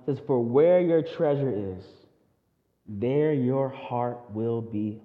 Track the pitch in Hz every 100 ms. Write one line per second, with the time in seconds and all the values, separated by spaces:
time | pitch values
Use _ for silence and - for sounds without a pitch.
0 | - 135 - 127 117 127 165 180 175 165
1 | - - 156 143 135 104 98 92 - -
2 | _ _ _ _ _ _ _ _ - 104
3 | 117 143 151 147 123 135 135 135 - 123
4 | 120 120 - 104 113 117 113 104 107 104